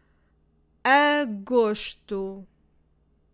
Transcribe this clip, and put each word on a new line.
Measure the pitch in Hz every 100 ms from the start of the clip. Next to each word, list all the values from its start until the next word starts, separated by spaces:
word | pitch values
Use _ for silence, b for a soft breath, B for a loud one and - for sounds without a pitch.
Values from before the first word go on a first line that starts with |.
| _ _ _ _ _ _ _ _
Agosto. | 254 285 294 294 277 202 196 247 220 214 - - - 196 190 196 190 _ _ _ _ _ _ _ _